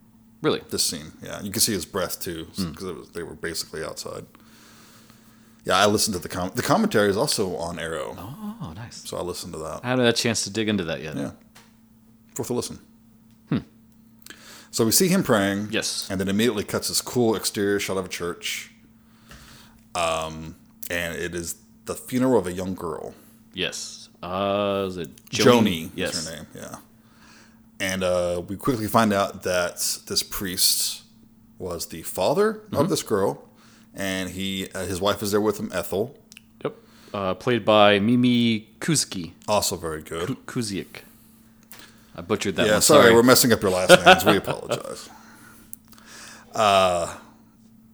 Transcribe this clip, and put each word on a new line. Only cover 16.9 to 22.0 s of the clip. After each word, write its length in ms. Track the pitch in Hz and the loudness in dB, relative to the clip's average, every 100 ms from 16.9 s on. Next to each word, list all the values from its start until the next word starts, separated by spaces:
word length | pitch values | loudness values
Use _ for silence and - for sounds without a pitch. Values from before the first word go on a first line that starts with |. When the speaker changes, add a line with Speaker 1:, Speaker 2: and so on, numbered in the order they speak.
| 90 | -4
Speaker 2:
cool 340 | - 127 113 95 | -2 0 2 2
exterior 460 | - 110 101 101 | -2 -2 0 0
shot 160 | 104 95 | -2 -4
of 80 | 90 | -4
a 20 | |
church. 640 | - 87 - - - - - - - _ - - - - - - - - | -6 -8 -6 -8 -8 -12 -20 -20 -20 _ -20 -20 -20 -20 -20 -20 -20 -8
Um, 640 | 90 82 80 80 80 80 - _ - - | -4 -2 -2 -4 -10 -14 -16 _ -14 -6
and 280 | 87 85 80 | -4 -4 -4
it 180 | 85 87 | -6 -6
is 200 | 82 - - - | -8 -12 -18 -16
the 120 | - | -10
funeral 440 | 85 | -10